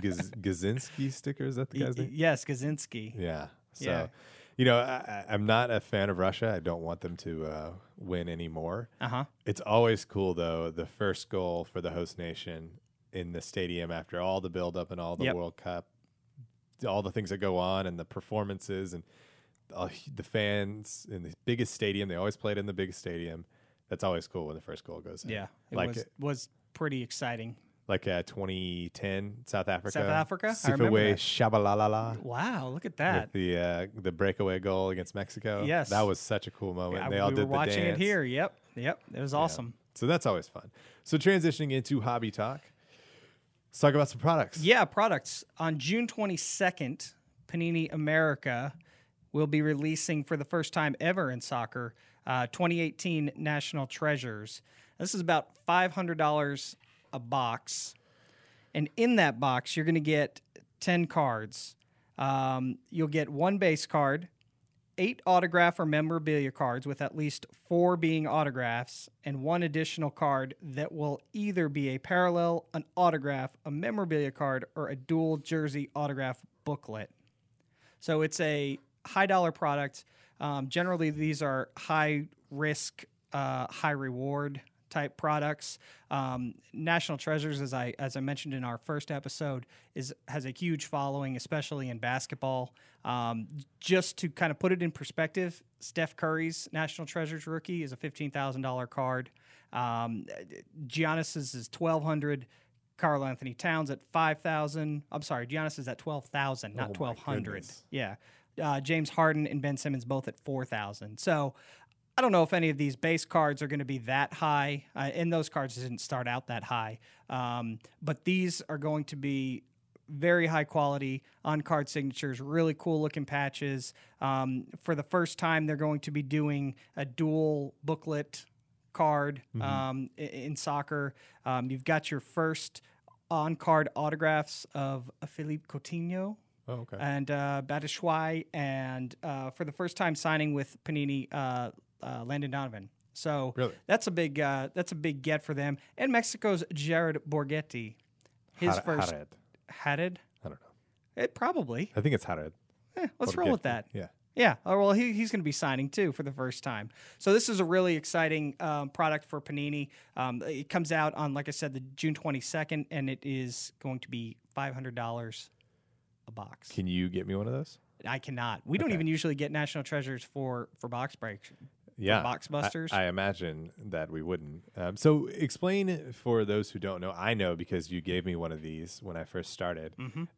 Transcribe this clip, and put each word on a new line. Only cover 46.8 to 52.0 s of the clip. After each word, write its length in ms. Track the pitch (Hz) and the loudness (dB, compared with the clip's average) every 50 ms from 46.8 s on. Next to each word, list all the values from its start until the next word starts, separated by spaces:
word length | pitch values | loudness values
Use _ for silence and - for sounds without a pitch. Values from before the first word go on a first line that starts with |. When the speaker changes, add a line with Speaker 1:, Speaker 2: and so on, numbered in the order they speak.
| 139 123 156 - - - - _ _ _ _ _ - | -4 -4 -6 -6 -10 -14 -16 _ _ _ _ _ -12
Speaker 2:
Panini 460 | - - 170 170 170 170 165 160 - | -6 -2 0 0 2 2 2 0 0
America 800 | - 156 151 151 156 160 160 156 139 - - 135 123 120 135 139 - - - _ - _ _ _ _ _ _ _ | 0 0 2 4 4 6 6 4 2 0 -2 -2 -2 -2 -2 -6 -8 -12 -18 _ -20 _ _ _ _ _ _ _
will 140 | - 147 156 | 0 2 2
be 160 | 143 151 151 | 4 4 4
releasing 600 | 151 151 151 139 151 156 160 151 - - 160 151 139 | 4 4 2 2 2 0 0 0 0 0 0 0 0
for 120 | - 165 | 0 -2
the 80 | 143 143 | -2 -2
first 280 | - 180 165 151 - | -2 -2 -2 0 0
time 220 | - 165 151 143 135 - | 0 2 2 2 2 2
ever 300 | 156 175 185 190 156 131 | 2 2 2 2 0 -2
in 100 | 127 117 | -2 -4
soccer, 540 | - - 135 120 113 - - 127 120 113 - _ | -4 -4 -2 -2 -2 -4 -6 -6 -8 -8 -10 _